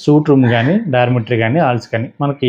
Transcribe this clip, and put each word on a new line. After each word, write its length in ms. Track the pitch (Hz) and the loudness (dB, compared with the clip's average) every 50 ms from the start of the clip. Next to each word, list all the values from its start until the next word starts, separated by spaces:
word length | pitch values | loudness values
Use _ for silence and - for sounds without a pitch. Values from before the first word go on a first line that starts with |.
| - | 0
సూట్ 260 | 151 147 151 151 156 | 2 2 2 4 2
రూమ్ 140 | 143 135 127 117 120 | 2 4 4 2 2
కానీ, 200 | 117 117 143 185 220 233 170 127 | 2 0 0 0 -2 -2 -2 0
డార్మిటరీ 420 | 123 123 120 127 123 110 110 123 110 113 | 0 0 2 0 -2 -2 -2 -2 -2 -2
కానీ, 160 | 113 131 175 160 | 0 0 0 0
హాల్స్ 220 | 131 123 113 - - - | 0 -2 -4 -6 -6 -6
కానీ, 140 | 113 127 135 - - 143 | -6 -6 -6 -8 -6 -4
మనకి 200 | 143 139 139 131 | -4 -4 -2 0